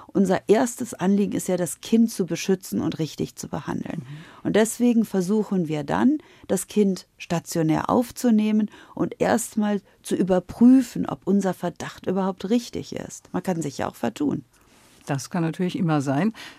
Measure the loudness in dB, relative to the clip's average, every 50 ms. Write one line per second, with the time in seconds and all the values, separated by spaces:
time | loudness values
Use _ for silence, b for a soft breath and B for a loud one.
0 | B B B 2 2 4 2 2 4 4 4 4 4 0 -2 -6 -8 -10 -6 -2
1 | 0 2 2 2 2 0 -2 -4 -2 -2 -2 -2 -2 -4 -6 -8 -4 0 4 4
2 | 4 4 2 -2 -4 -4 -4 -4 0 0 0 0 -2 -4 -4 -4 -2 -2 -2 -4
3 | -6 -6 -6 -6 -8 -8 -8 -10 -12 -10 -8 -8 -6 -6 -6 -6 -8 -8 -10 -10
4 | -12 -12 -14 -18 -18 -20 -18 -10 -4 0 2 2 2 2 0 0 2 2 4 2
5 | 2 0 0 -2 0 0 0 0 0 0 0 -2 0 -2 -2 -4 -4 -2 0 2
6 | 2 2 2 0 B B B B B B -2 -2 -2 -2 0 2 2 2 2 -2
7 | -6 _ _ -16 -8 -4 -4 -4 -4 -2 -2 0 2 2 2 2 2 2 2 2
8 | 2 0 -2 0 2 4 4 4 4 4 2 2 0 0 B B B B B B
9 | -4 -4 -2 0 2 2 2 2 0 -4 -4 -2 0 0 0 -2 -4 b b b
10 | b -4 -2 0 2 2 2 0 0 -2 2 6 8 8 8 8 6 2 -4 -6
11 | -6 -6 -6 -4 _ 0 2 2 2 0 -2 -2 -4 -6 -6 -6 -10 -14 -14 -8
12 | -4 -4 -2 0 0 -2 -4 -4 -2 0 0 0 0 -2 -8 -10 -8 -8 -8 -10
13 | -10 -10 -14 -18 -12 -8 -8 -6 -4 -2 -2 -2 -4 -4 -4 -6 -6 -8 -6 -4
14 | -4 -4 -4 -2 -2 -2 -2 -4 -6 _ _ b b b b b b b b b
15 | b -6 -6 -6 -6 -6 -4 -2 -2 -2 -2 -2 -4 -4 -2 -2 0 0 0 0
16 | 0 0 0 0 0 -2 -2 B B B B